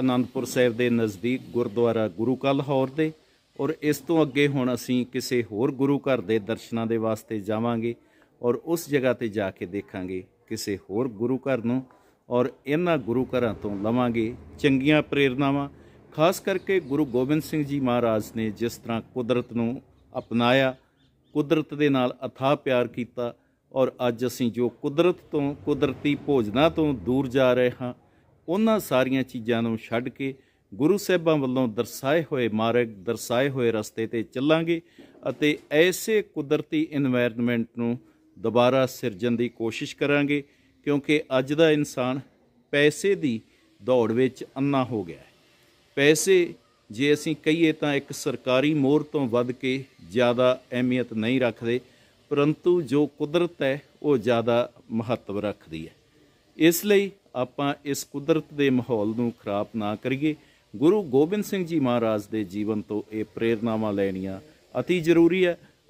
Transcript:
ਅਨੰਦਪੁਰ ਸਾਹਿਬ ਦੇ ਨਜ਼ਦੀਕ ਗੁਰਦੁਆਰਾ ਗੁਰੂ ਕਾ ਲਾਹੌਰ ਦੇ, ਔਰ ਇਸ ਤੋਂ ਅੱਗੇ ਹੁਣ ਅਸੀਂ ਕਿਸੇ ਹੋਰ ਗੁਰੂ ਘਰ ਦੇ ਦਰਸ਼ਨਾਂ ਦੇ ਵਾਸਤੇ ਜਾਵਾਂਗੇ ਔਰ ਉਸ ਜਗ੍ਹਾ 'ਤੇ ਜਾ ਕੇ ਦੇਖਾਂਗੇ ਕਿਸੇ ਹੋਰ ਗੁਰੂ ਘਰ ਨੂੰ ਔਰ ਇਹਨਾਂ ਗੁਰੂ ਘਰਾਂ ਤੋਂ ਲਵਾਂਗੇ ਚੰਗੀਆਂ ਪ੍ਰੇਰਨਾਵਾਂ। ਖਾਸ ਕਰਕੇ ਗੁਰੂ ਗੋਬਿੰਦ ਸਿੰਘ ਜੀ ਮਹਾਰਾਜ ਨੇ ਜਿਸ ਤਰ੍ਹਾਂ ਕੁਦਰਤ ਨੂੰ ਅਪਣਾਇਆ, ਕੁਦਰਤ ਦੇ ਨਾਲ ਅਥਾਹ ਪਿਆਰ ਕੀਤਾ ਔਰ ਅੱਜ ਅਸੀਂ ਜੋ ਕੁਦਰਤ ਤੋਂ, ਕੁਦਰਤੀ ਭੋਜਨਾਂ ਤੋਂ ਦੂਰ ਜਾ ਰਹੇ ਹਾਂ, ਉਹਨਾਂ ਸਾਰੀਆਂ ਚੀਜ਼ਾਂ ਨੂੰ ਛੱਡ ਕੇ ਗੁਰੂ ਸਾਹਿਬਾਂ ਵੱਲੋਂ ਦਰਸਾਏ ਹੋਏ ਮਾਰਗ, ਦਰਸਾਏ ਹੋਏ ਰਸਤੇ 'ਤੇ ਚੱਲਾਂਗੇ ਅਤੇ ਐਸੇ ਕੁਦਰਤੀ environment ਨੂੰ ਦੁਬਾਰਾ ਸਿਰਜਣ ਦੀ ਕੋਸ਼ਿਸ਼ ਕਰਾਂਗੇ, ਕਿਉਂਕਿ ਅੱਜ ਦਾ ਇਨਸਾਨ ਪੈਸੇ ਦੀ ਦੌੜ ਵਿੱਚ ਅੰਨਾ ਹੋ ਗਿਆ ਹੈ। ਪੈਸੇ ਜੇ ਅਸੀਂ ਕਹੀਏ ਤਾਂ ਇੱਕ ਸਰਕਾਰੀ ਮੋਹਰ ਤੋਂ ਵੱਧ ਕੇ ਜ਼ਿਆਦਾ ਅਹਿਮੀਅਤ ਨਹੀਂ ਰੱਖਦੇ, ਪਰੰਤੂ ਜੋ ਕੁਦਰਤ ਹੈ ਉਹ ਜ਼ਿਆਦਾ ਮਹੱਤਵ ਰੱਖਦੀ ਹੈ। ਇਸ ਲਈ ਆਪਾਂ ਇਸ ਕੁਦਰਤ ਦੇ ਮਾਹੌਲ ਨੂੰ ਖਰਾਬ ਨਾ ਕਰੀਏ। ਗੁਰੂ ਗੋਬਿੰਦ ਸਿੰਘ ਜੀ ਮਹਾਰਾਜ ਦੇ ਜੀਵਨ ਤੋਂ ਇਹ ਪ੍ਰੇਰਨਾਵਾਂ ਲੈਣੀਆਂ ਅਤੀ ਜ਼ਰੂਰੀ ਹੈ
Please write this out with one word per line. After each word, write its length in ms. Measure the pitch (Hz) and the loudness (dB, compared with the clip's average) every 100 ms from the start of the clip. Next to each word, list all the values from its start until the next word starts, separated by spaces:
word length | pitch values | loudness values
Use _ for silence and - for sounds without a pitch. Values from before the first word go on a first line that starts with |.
ਅਨੰਦਪੁਰ 440 | 131 127 120 131 | 0 2 0 -4
ਸਾਹਿਬ 320 | 123 131 123 113 | -4 2 2 2
ਦੇ 120 | 123 | 2
ਨਜ਼ਦੀਕ 520 | 117 110 98 120 127 117 | 2 0 -2 -4 -4 -4
ਗੁਰਦੁਆਰਾ 560 | 120 117 104 117 113 107 | -4 -2 0 0 2 -2
ਗੁਰੂ 280 | 85 117 127 | -2 -2 -2
ਕਾ 160 | 135 | 0
ਲਾਹੌਰ 380 | 139 143 135 131 | -2 0 -2 -2
ਦੇ, 220 | 143 156 156 _ _ _ - | -2 -4 -4 _ _ _ -6
ਔਰ 140 | 139 160 | -6 -2
ਇਸ 160 | 151 147 | -2 -2
ਤੋਂ 240 | - 165 | 0 0
ਅੱਗੇ 240 | 147 143 143 | 2 2 2
ਹੁਣ 260 | 135 127 | 2 -2
ਅਸੀਂ 320 | 120 - 127 120 | -2 -2 -2 -2
ਕਿਸੇ 360 | 127 - 123 110 | -4 -2 -2 -2
ਹੋਰ 200 | 104 139 | -2 -2
ਗੁਰੂ 260 | 127 139 143 | 0 0 0
ਘਰ 220 | 139 127 | 0 -2
ਦੇ 180 | 92 110 | 2 0
ਦਰਸ਼ਨਾਂ 480 | 98 107 - 117 113 | 0 -8 -6 -4 -2
ਦੇ 100 | 113 | -2
ਵਾਸਤੇ 440 | 110 110 - 110 | -2 -4 -6 -8
ਜਾਵਾਂਗੇ 540 | 95 110 117 117 117 117 _ _ _ _ | -4 -2 -2 -2 -4 -8 _ _ _ _
ਔਰ 120 | 120 | 0
ਉਸ 340 | 123 160 170 143 | 0 0 -4 0
ਜਗ੍ਹਾ 240 | 139 127 | 0 2
'ਤੇ 160 | 117 117 | 0 -2
ਜਾ 220 | 101 95 | -2 -4
ਕੇ 160 | - 92 | -4 -8
ਦੇਖਾਂਗੇ 560 | 98 - 98 92 92 92 _ - | -8 -8 -8 -8 -8 -10 _ -12
ਕਿਸੇ 300 | 110 - 95 - | -10 -6 -6 -4
ਹੋਰ 180 | 101 131 | -4 -4
ਗੁਰੂ 300 | 101 117 127 | -2 -4 -2
ਘਰ 260 | 139 127 | -2 -2
ਨੂੰ 180 | 113 127 131 - _ _ - | 0 -2 -4 -16 _ _ -4
ਔਰ 240 | 123 127 - 135 | 0 0 -4 -4
ਇਹਨਾਂ 320 | 151 175 156 | -2 0 0
ਗੁਰੂ 280 | 107 117 123 | 0 -2 0
ਘਰਾਂ 280 | 127 117 | 0 0
ਤੋਂ 220 | 92 107 101 | -2 -6 -4
ਲਵਾਂਗੇ 580 | 107 120 123 117 110 123 - - | -2 0 0 0 -2 -4 -16 -2
ਚੰਗੀਆਂ 440 | 147 135 139 151 | 2 2 4 2
ਪ੍ਰੇਰਨਾਵਾਂ। 680 | 143 143 139 127 139 139 143 - - - - | 2 2 2 2 0 0 -4 -10 -20 -20 -12
ਖਾਸ 280 | - 165 - | 0 0 0
ਕਰਕੇ 400 | - 190 - 190 | -2 -4 0 -2
ਗੁਰੂ 240 | 139 143 147 | 0 -2 0
ਗੋਬਿੰਦ 360 | 120 131 156 | 0 0 0
ਸਿੰਘ 220 | 151 156 | -2 -4
ਜੀ 160 | 139 143 | -2 -2
ਮਹਾਰਾਜ 440 | 127 120 117 110 104 113 | 0 2 2 0 -2 -4
ਨੇ 140 | 110 | -4
ਜਿਸ 260 | 98 117 - | -2 -4 -6
ਤਰ੍ਹਾਂ 240 | 113 113 - | -6 -6 -6
ਕੁਦਰਤ 380 | 127 117 123 123 | -6 -2 -2 -2
ਨੂੰ 280 | 113 117 135 - _ _ | -2 -2 -4 -12 _ _
ਅਪਣਾਇਆ, 640 | 123 - 117 120 131 131 127 _ _ _ _ _ | -12 -4 0 4 4 4 -2 _ _ _ _ _
ਕੁਦਰਤ 380 | 151 143 160 151 | -4 0 0 -2
ਦੇ 140 | 147 147 | 0 2
ਨਾਲ 260 | 135 127 - 131 | 4 0 -2 -12
ਅਥਾਹ 280 | - 135 143 | -2 0 0
ਪਿਆਰ 300 | 139 123 117 | 0 0 0
ਕੀਤਾ 480 | 113 113 - 120 - _ _ _ | -4 -10 -6 -8 -10 _ _ _
ਔਰ 180 | 135 127 - 123 | 0 0 0 -2
ਅੱਜ 160 | 113 123 | -2 -4
ਅਸੀਂ 240 | - 120 | -2 -2
ਜੋ 160 | 110 120 - | 0 -4 -2
ਕੁਦਰਤ 340 | 147 139 175 175 - | -6 0 2 0 -4
ਤੋਂ, 220 | 151 143 | -4 -4
ਕੁਦਰਤੀ 600 | 147 - 143 135 131 147 | -4 -4 0 0 -2 -2
ਭੋਜਨਾਂ 560 | 139 - 139 104 113 160 | -2 0 0 2 2 2
ਤੋਂ 220 | 160 151 | 2 -2
ਦੂਰ 320 | 127 87 127 135 | -2 -2 -2 0
ਜਾ 240 | 131 127 | 2 4
ਰਹੇ 160 | 123 123 123 | 4 2 -2
ਹਾਂ, 120 | 123 - _ _ _ _ - | -10 -12 _ _ _ _ -6
ਉਹਨਾਂ 300 | 185 226 220 | 0 2 0
ਸਾਰੀਆਂ 440 | - 127 131 131 | 2 0 2 0
ਚੀਜ਼ਾਂ 400 | 127 127 110 117 | -4 -6 -2 0
ਨੂੰ 140 | 117 113 | 0 -4
ਛੱਡ 300 | - 117 127 | -4 -4 -4
ਕੇ 260 | - 135 131 _ _ _ | -6 -8 -8 _ _ _
ਗੁਰੂ 240 | - 151 196 | -2 2 2
ਸਾਹਿਬਾਂ 400 | - 180 165 151 | 2 0 2 2
ਵੱਲੋਂ 280 | 131 127 127 | 2 0 0
ਦਰਸਾਏ 560 | 107 110 - 131 165 156 | -2 -6 -4 -2 0 0
ਹੋਏ 160 | 135 117 | -2 0
ਮਾਰਗ, 400 | 107 113 120 117 | 0 2 2 0
ਦਰਸਾਏ 600 | 104 90 113 - 120 139 | -4 -6 -6 -2 0 0
ਹੋਏ 240 | 131 120 | 0 0
ਰਸਤੇ 340 | 110 104 - 113 | 0 -4 -6 -4
'ਤੇ 160 | 117 | -4
ਚੱਲਾਂਗੇ 580 | 107 127 143 160 165 165 - - - - - | -6 -2 2 2 2 -4 -6 -20 -20 -10 -8
ਅਤੇ 280 | 123 147 147 - | 0 0 0 0
ਐਸੇ 500 | 147 180 - - 214 | 4 4 2 -2 -2
ਕੁਦਰਤੀ 640 | 196 - 139 151 - 156 160 147 | -2 -6 -2 -2 -2 -4 -2 -2
environment 680 | 131 123 120 113 120 120 113 - | 0 2 0 0 0 0 -2 -4
ਨੂੰ 200 | 117 123 - _ _ - | -4 -4 -8 _ _ -8
ਦੁਬਾਰਾ 500 | 113 113 123 131 127 | -2 2 4 4 0
ਸਿਰਜਣ 500 | - 139 92 120 117 | -2 -8 -4 -2 0
ਦੀ 120 | 120 | -2
ਕੋਸ਼ਿਸ਼ 480 | - 113 110 143 - | -4 -6 -6 -10 -4
ਕਰਾਂਗੇ, 460 | 143 143 143 147 143 _ _ _ - | 0 2 2 0 -4 _ _ _ -2
ਕਿਉਂਕਿ 360 | 143 139 151 - 131 | -2 2 0 2 -2
ਅੱਜ 140 | 135 | 0
ਦਾ 180 | 147 160 | 4 4
ਇਨਸਾਨ 500 | 151 147 - 127 135 - _ _ _ _ | 4 0 -2 -2 -4 -8 _ _ _ _
ਪੈਸੇ 420 | 143 147 147 196 | 2 4 4 0
ਦੀ 260 | 185 151 113 - _ _ _ | 0 0 -4 -6 _ _ _
ਦੌੜ 320 | 101 127 110 | 0 2 2
ਵਿੱਚ 320 | 113 131 - - 135 | 2 0 0 -12 -4
ਅੰਨਾ 260 | 139 139 | 0 0
ਹੋ 180 | 120 113 | 0 -4
ਗਿਆ 140 | 85 69 | -6 -12
ਹੈ। 140 | - _ _ _ _ _ _ - | -18 _ _ _ _ _ _ 2
ਪੈਸੇ 580 | 143 156 190 185 170 160 _ _ - | 4 4 4 4 2 -4 _ _ -14
ਜੇ 220 | 104 143 | -2 2
ਅਸੀਂ 220 | 147 165 151 | 2 0 -4
ਕਹੀਏ 360 | 156 165 160 | 0 4 4
ਤਾਂ 220 | 156 151 | 2 0
ਇੱਕ 180 | 139 139 | -2 -4
ਸਰਕਾਰੀ 600 | 139 147 123 127 127 147 | -8 -6 -4 0 2 4
ਮੋਹਰ 280 | 156 131 151 | 4 4 2
ਤੋਂ 240 | 147 156 131 | 2 -4 0
ਵੱਧ 220 | 120 123 | 0 0
ਕੇ 320 | 117 131 131 131 _ 82 | -4 -4 -4 -6 _ -6
ਜ਼ਿਆਦਾ 500 | 104 120 120 127 127 - | 0 2 4 2 2 -2
ਅਹਿਮੀਅਤ 400 | 123 127 127 120 | -4 0 0 -2
ਨਹੀਂ 280 | 110 110 131 | -2 0 2
ਰੱਖਦੇ, 400 | 123 110 117 123 - _ _ _ - | 0 -2 -2 -4 -4 _ _ _ -4
ਪਰੰਤੂ 500 | 143 147 151 175 180 | 0 2 2 2 2
ਜੋ 220 | 135 143 147 | 2 0 0
ਕੁਦਰਤ 560 | - 147 165 170 - | -2 -4 -2 -2 -2
ਹੈ 180 | 135 143 - - | -4 -4 -8 -6
ਉਹ 140 | 147 135 | 0 2
ਜ਼ਿਆਦਾ 520 | 104 117 117 117 123 - - | 2 0 2 2 0 -6 -8
ਮਹੱਤਵ 460 | 113 110 131 - 101 | -6 -4 -4 -4 -6
ਰੱਖਦੀ 460 | 101 95 - 80 80 | -4 -6 -12 -12 -12
ਹੈ। 60 | _ _ _ _ _ _ - | _ _ _ _ _ _ 2
ਇਸ 280 | 160 170 | 4 4
ਲਈ 260 | 208 202 196 - _ | 2 2 2 -6 _
ਆਪਾਂ 400 | 123 127 - 143 143 | -6 -6 -4 -4 -4
ਇਸ 200 | 147 139 | -4 -6
ਕੁਦਰਤ 500 | - 143 143 156 151 | -8 -6 0 0 -2
ਦੇ 160 | 147 143 | 0 2
ਮਾਹੌਲ 440 | 127 120 113 107 110 | 2 0 -2 -2 -2
ਨੂੰ 160 | 120 - | -4 -4
ਖਰਾਬ 260 | 110 101 104 117 | -4 -4 -4 -6
ਨਾ 180 | 104 107 | -6 -4
ਕਰੀਏ। 380 | 127 135 156 151 _ _ _ | -4 -4 -4 -4 _ _ _
ਗੁਰੂ 280 | 101 147 214 | 0 2 2
ਗੋਬਿੰਦ 420 | 170 131 156 208 | 2 2 2 0
ਸਿੰਘ 200 | 196 202 165 | -2 -4 -2
ਜੀ 140 | 165 | 0
ਮਹਾਰਾਜ 460 | 131 120 113 107 101 | 0 2 2 0 -2
ਦੇ 180 | 110 | -6
ਜੀਵਨ 380 | 95 101 107 107 | -6 -4 -4 -4
ਤੋਂ 200 | - 104 - | -4 -8 -6
ਇਹ 120 | 107 | -8
ਪ੍ਰੇਰਨਾਵਾਂ 680 | 104 - 113 113 117 110 110 | -8 -4 -2 0 -2 -2 -2
ਲੈਣੀਆਂ 480 | 101 98 95 95 95 - _ _ | -2 -2 -2 -8 -10 -14 _ _
ਅਤੀ 260 | - 127 180 | -6 -2 0
ਜ਼ਰੂਰੀ 460 | 160 170 170 185 180 | 4 6 6 4 0
ਹੈ 120 | 170 - _ - | 0 -8 _ -8